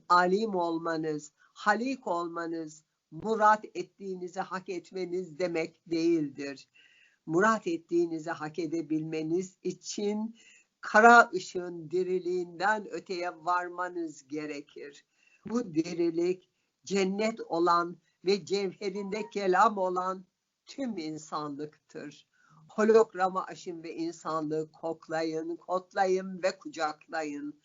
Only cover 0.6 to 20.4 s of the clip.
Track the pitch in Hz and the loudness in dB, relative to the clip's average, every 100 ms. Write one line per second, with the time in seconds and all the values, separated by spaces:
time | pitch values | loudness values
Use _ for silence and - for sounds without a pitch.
0.6 | 170 165 165 160 160 151 - _ _ - | 0 -2 -2 -2 -2 -4 -8 _ _ -4
1.6 | 208 214 254 262 - 170 170 170 170 165 | 0 0 0 -6 -4 -4 -4 -6 -6 -6
2.6 | 156 156 _ _ _ 156 208 220 214 214 | -8 -14 _ _ _ -8 -4 4 4 4
3.6 | - 170 175 - 196 185 180 185 170 185 | 0 -10 -10 -10 -10 -8 -8 -8 -8 -8
4.6 | 185 175 - 190 180 180 175 151 180 160 | -8 -10 -8 -8 -6 -6 -6 -4 -2 -2
5.6 | 160 - - 165 165 165 147 131 139 135 | -4 -8 -4 0 2 2 0 -6 -10 -12
6.6 | - _ _ _ _ _ - 160 214 220 | -18 _ _ _ _ _ -2 2 4 2
7.6 | 190 165 - 170 170 160 160 156 151 156 | 0 -6 0 0 0 -2 -6 -6 -8 -6
8.6 | 165 165 147 156 160 160 156 170 185 _ | -4 -4 -4 -4 -2 -4 -2 -2 -2 _
9.6 | 185 180 - - 202 214 226 - - - | -8 -8 -10 -4 -2 -2 -6 -10 -20 -20
10.6 | _ _ - 214 233 233 214 185 - 185 | _ _ 2 10 12 12 10 4 -6 -8
11.6 | 180 175 156 180 180 185 175 180 175 165 | -8 -10 -4 -2 0 -2 -2 -4 -4 -2
12.6 | 190 220 180 165 - 180 175 165 160 180 | 0 0 -4 -10 -6 -6 -6 -6 -2 0
13.6 | 180 175 180 180 160 151 135 151 151 143 | -2 -6 -6 -6 -8 -10 -10 -8 -8 -10
14.6 | 143 - 143 143 _ _ _ _ 190 233 | -14 -16 -18 -20 _ _ _ _ -6 -6
15.6 | 202 156 165 170 170 165 175 180 _ _ | -4 -2 -2 0 0 2 0 -2 _ _
16.6 | _ _ 131 196 190 196 220 226 - 165 | _ _ -4 0 0 0 -2 -4 -4 0
17.6 | 175 170 175 175 _ _ 175 202 156 196 | 4 4 2 -6 _ _ -2 0 0 -2
18.6 | 196 - 208 196 196 214 214 202 196 180 | -2 -6 -8 -6 -6 -6 -6 -4 2 4
19.6 | 220 202 185 180 185 190 185 _ | 4 4 -2 -2 -4 -6 -10 _